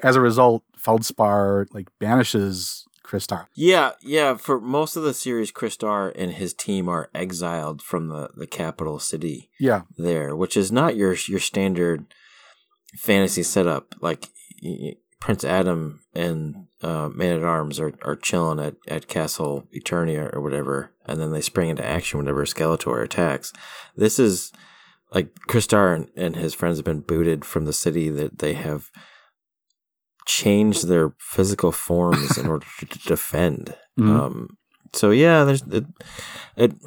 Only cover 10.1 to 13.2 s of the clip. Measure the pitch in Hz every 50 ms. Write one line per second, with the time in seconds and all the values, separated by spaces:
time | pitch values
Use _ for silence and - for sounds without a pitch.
10.1 | 85 80 73 71 73 80 92 - - 107 95 95 110 127 156 165 117 107 101 92
11.1 | 92 - - - 98 92 - - - 101 98 95 92 87 87 85 82 73 - _
12.1 | _ _ _ _ _ _ _ - _ _ _ _ _ _ _ - - - - -
13.1 | 101 98